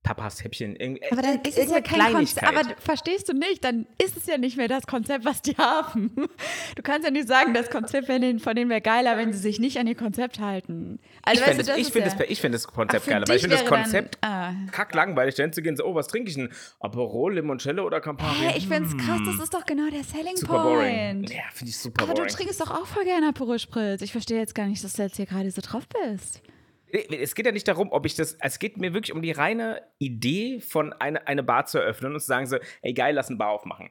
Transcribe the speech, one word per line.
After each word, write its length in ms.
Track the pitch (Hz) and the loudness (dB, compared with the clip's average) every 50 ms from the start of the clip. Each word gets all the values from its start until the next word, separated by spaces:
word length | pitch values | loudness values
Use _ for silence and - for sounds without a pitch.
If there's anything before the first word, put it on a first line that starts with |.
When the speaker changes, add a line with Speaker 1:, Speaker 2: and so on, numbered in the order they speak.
| - | -2
Speaker 1:
Tapas-Häppchen, 720 | - 110 - 107 104 - - - 113 - - 120 104 98 | -2 -4 -2 -6 -8 -8 -8 -10 -10 -6 -6 -6 -6 -6
irgend-, 240 | - - 131 135 - - 143 | -6 -6 -6 -6 -6 -4 -2
Speaker 2:
Aber 100 | 240 247 | -2 0
dann 120 | 254 269 277 | 2 2 0
Speaker 1:
irgend-, 120 | 233 - | 2 0
Speaker 2:
ist 100 | 294 294 - | 0 2 2
es 100 | 269 285 | 2 4
ja 60 | 339 | 2
Speaker 1:
irgendeine 60 | 294 220 | 2 2
Speaker 2:
kein 300 | - 330 - 208 233 233 | 2 4 6 6 6 6
Konzept. 260 | 320 285 - - - | 4 4 2 0 2
Speaker 1:
Kleinigkeit. 100 | - - - 302 302 | 2 4 4 4 0
Speaker 2:
Aber 60 | 240 - | 0 -4
du, 60 | - | -6
verstehst 480 | - - 311 285 - 330 370 403 403 - | -2 -2 -2 -2 0 -2 -2 -2 0 0
du 40 | 294 | 0
nicht, 300 | 269 330 381 381 - - | 0 2 0 0 0 0
dann 220 | 254 240 226 220 - - - 370 | 0 0 0 -4 -6 -2 0 0
ist 140 | 370 - | 0 0
es 80 | 330 - | -6 -4
ja 120 | 349 320 269 | -2 0 0
nicht 180 | 247 262 247 | 0 -2 0
mehr 100 | 269 240 | -2 0
das 200 | 233 254 269 - | 0 0 -2 -2
Konzept, 380 | - - 247 226 - 285 262 226 | -4 -4 -4 -2 -2 -4 -2 0
was 160 | 294 262 - - | -2 -2 -2 -4
die 120 | 294 277 | -4 2
<laughs> 20 | |
haben. 540 | - 339 415 302 320 311 - - 226 202 226 - 269 294 - - - - 622 659 - 640 - - | 2 4 4 4 2 0 0 -2 -2 -2 0 -2 -2 -4 -4 -6 -8 -8 -6 -6 -6 -8 -10 -10
Du 60 | - | -8
kannst 240 | - - 285 311 311 | -2 0 0 2 2
ja 60 | 311 | 2
nicht 160 | 269 294 277 | 2 2 2
sagen, 260 | 220 262 262 294 330 233 | 6 6 6 6 6 4
das 160 | 233 233 - | 2 0 0
Konzept 380 | - 277 226 - - 277 269 | -2 -4 -2 0 0 0 2
von 120 | - 262 262 | 2 2 4
denen, 200 | 247 254 240 220 | 4 4 2 2
von 160 | - 240 226 | 0 0 2
denen 140 | 240 240 240 | 2 2 2
wäre 100 | 233 220 | 2 2
geiler, 340 | - 220 220 240 247 240 233 | 4 4 4 6 6 4 4
wenn 140 | 214 226 226 | 4 2 0
sie 60 | 214 196 | 0 0
sich 200 | 185 214 208 214 | 0 -2 0 2
nicht 180 | 226 277 262 | 0 0 2
an 80 | 262 247 | 0 0
ihr 100 | 226 - | 0 0
Konzept 440 | - 233 214 202 - 247 240 - - | 0 -2 -2 0 -2 -2 -4 -4 -6
halten. 600 | 214 202 196 185 - - 165 165 165 175 - - _ _ - - - | -4 -4 -4 -4 -6 -6 -8 -8 -8 -8 -10 -14 _ _ -20 -2 2
Also, 160 | - 226 240 | 4 4 6
Speaker 1:
Ich 60 | 262 | 6
Speaker 2:
weißt 80 | 285 277 | 6 6
Speaker 1:
fänd 20 | |
Speaker 2:
du, 40 | 262 | 4
Speaker 1:
es, 60 | 226 | 2
Speaker 2:
das 100 | 277 269 | 2 2
Speaker 1:
ich 40 | - 247 | 0 0
Speaker 2:
ist 60 | 285 - | 2 2
Speaker 1:
find 120 | 226 208 | 2 2
Speaker 2:
ja 60 | 180 | 2
Speaker 1:
es 60 | 196 | 2
per-, 120 | - - - | 0 0 0
ich 100 | 214 - | 0 0
find 120 | - 139 117 | 0 0 0
das 120 | 113 - | 0 -4
Konzept 340 | - - 123 110 - 117 107 | -6 -2 -2 2 2 2 2
Speaker 2:
Ach, 40 | - | 2
für 60 | - | 2
Speaker 1:
geiler, 160 | - 104 104 | 2 2 4
weil 80 | - - | 4 4
ich 80 | 123 - | 4 6
Speaker 2:
dich 80 | 180 | 6
Speaker 1:
find 20 | - | 4
das 80 | 269 | 4
Speaker 2:
wäre 100 | 247 240 - | 6 6 4
dann, 80 | - 226 | 4 4
Speaker 1:
Konzept 340 | 220 220 196 - - - - | 2 2 0 0 0 -6 -4
Speaker 2:
ah. 320 | - 214 202 185 180 180 180 190 196 190 | -4 -2 -2 -4 -4 -4 -6 -6 -8 -6
Speaker 1:
kacklangweilig, 640 | - - 208 - - 160 165 196 175 131 127 135 135 | -4 -4 -4 0 2 2 2 4 4 2 2 2 2
dahin 180 | - 143 165 156 | 0 -2 0 -2
zu 80 | 175 | -2
gehen, 160 | 156 165 151 | -2 -2 -2
so, 80 | 131 - | 0 -2
„Oh, 80 | 185 180 | 0 0
was 140 | 160 143 | 0 -2
trinke 220 | - - 226 254 202 | 0 -2 -4 -4 -4
ich 60 | 151 | -4
denn? 140 | 139 127 120 - - - - _ _ | -6 -6 -6 -8 -14 -18 -20 _ _
Aperol, 560 | - 101 110 120 123 107 104 117 143 185 202 | -8 -6 -2 -2 -2 -2 0 0 0 2 0
Limoncello 500 | 170 151 151 135 123 - 135 - - 185 | 0 -2 -2 -4 -2 -4 -4 -2 -2 -2
oder 160 | 165 160 156 | -2 -2 -2
Campari?“ 340 | 147 156 143 139 151 156 - 302 | -4 -4 -6 -4 -4 -2 0 0
Speaker 2:
Hä, 180 | - - - | 0 0 0
ich 100 | - 185 | -2 -2
find's 300 | 190 214 - 165 165 151 | -2 0 0 0 -2 -2
krass, 240 | 131 247 233 - 107 104 | -2 -2 0 0 0 0
das 100 | 104 101 | -2 -2
Speaker 1:
Hm. 80 | 98 104 | -2 -4
Speaker 2:
ist 100 | - - | -4 -6
doch 120 | 349 330 | -4 -4
genau 220 | - 302 277 302 302 | -2 -2 0 0 -2
der 120 | 294 294 269 | -2 -6 -8
Selling 320 | - - 311 320 359 370 | -8 -8 -8 -6 -4 -4
Speaker 1:
Super 280 | 370 - - 330 330 320 | -4 -2 0 0 2 4
boring. 540 | - - - - - - 101 104 101 98 98 | 4 4 4 2 2 0 0 -2 -2 -4 -4
Speaker 2:
Point. 100 | 98 95 - | -6 -6 -8
Speaker 1:
Ja, 100 | - - - - | -10 -10 -12 -12
find 160 | - 123 120 | -12 -10 -10
ich 80 | 113 | -8
super 260 | - - 120 110 - 101 | -8 -8 -4 -2 -2 0
Speaker 2:
Aber 100 | 320 330 | 0 0
du 60 | - | -2
Speaker 1:
boring. 120 | - - - | -2 -2 -4
Speaker 2:
trinkst 240 | - 359 392 381 - | -4 -4 -4 -2 -4
doch 120 | 320 - | -4 -4
auch 160 | - 320 370 | -4 -6 -6
voll 160 | - - 415 381 | -4 -4 -2 0
gerne 240 | 359 359 339 311 | 2 2 4 2
Aperol 320 | 302 269 - 269 226 240 226 | 2 0 0 -2 -2 -2 -2
Spritz. 420 | - - - 233 214 202 196 190 | -4 -4 -4 -2 -2 -2 -2 -4
Ich 100 | - 208 | -6 -6
verstehe 280 | - 233 - - 226 226 | -6 -6 -4 -2 -2 -2
jetzt 160 | 220 214 - | -2 -4 -4
gar 100 | - 208 | -4 -2
nicht, 180 | 196 202 185 - | -2 -2 -4 -6
dass 100 | 190 - | -6 -4
du 100 | - 202 | -4 -4
jetzt 140 | 196 - | -4 -2
hier 100 | - 196 | -6 -6
gerade 240 | - 185 190 190 196 | -4 -2 -2 -2 -2
so 100 | 185 190 | -4 -6
drauf 260 | 190 - - 240 - | -8 -6 -8 -8 -8
bist. 540 | _ - 466 359 240 208 185 - - - - _ - - - _ _ _ _ _ _ - | _ -4 -4 -2 -2 -4 -6 -8 -10 -12 -12 _ -20 -20 -20 _ _ _ _ _ _ -4
Speaker 1:
Nee, 120 | 214 - - 160 135 | -4 -2 -2 -4 -4
es 140 | 131 - - | -4 -4 -4
geht 100 | - 220 | 0 0
ja 80 | 247 220 | 0 0
nicht 140 | 208 - 214 | 2 0 0
darum, 200 | 175 165 185 - - | 2 2 0 2 2
ob 120 | 143 143 | 0 0
ich 100 | 151 - | 0 0
das, 200 | - 160 160 - - | 0 -2 -2 -2 -2
es 180 | - 139 - - | -2 -2 -2 -2
geht 180 | - - - | -6 -6 -4
mir 160 | 196 185 185 165 | -4 -4 -2 -2
wirklich 200 | 220 220 - - | -2 -4 -4 -6
um 60 | 160 | -4
die 100 | 165 160 | -2 -2
reine 500 | 147 139 165 185 226 226 226 226 220 - - _ _ | 0 2 2 2 2 0 -2 -4 -6 -8 -12 _ _
Idee 640 | _ 143 131 120 113 117 123 156 196 226 254 262 233 | _ -4 -4 -2 0 0 0 2 2 0 -2 -4 -6
von 320 | - - - 160 151 147 | -10 -2 0 0 0 0
eine, 340 | - - 123 143 156 147 - | -2 -2 -2 -2 -2 -2 -2
eine 160 | - 143 143 | 0 -2 0
Bar 240 | 127 120 117 127 139 | 2 4 4 4 4
zu 120 | - - | 2 0
eröffnen 360 | 156 - - 110 - 127 135 147 | 2 2 2 -2 -2 -6 -6 -4
und 60 | 151 | -6
zu 80 | - | -2
sagen 200 | - 131 123 135 | 0 0 0 2
so, 100 | 123 135 127 - - - - | 0 -2 -2 -4 -6 -18 -6
„Ey, 120 | - - 120 | -6 -4 0
geil, 220 | 127 123 143 151 | 2 2 2 2
lass 140 | 139 - - | 2 0 -2
eine 80 | 127 | -2
Bar 120 | 104 107 104 | -2 0 0
aufmachen.“ 380 | 107 104 - 107 107 - 90 90 | 0 -2 -4 -10 -14 -14 -14 -20